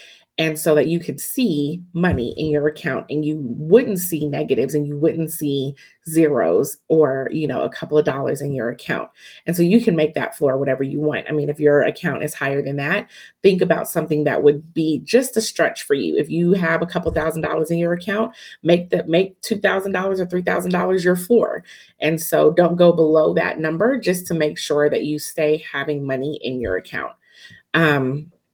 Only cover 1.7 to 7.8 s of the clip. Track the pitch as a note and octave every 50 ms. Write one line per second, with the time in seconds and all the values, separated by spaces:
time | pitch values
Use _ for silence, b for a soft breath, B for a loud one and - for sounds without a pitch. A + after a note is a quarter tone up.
1.7 | E3 F3+ - - - E3+ F3+ F3+ C#3+ C3 A#2 - - - D3+ D#3 D3 D3 C#3+ D3+
2.7 | D3+ - - D3 C3 A2 - - C3+ D3+ D3+ D3+ D#3 D#3 C#3 A2+ A#2+ - D3+ D#3+
3.7 | F#3 B3 C#4 - G3+ F3+ F3+ - E3+ D3 D3+ D3 C#3+ - D3+ - C3+ - C3+ C#3
4.7 | D3+ D3 D3 C#3+ D3 C#3+ D#3 E3 D#3+ E3 D#3+ D#3 - - D3+ C#3+ C#3 C#3 C3 C#3
5.7 | C#3 b b b b b b E3 D#3 D#3+ E3 D3+ C#3+ A#2 F2+ E2 F2 G2+ C#3 C#3
6.7 | - - _ - D#3 D#3+ D3+ C3 C3+ C#3 C#3 - - D#3 D#3 C#3 B2+ G2+ - -
7.7 | - -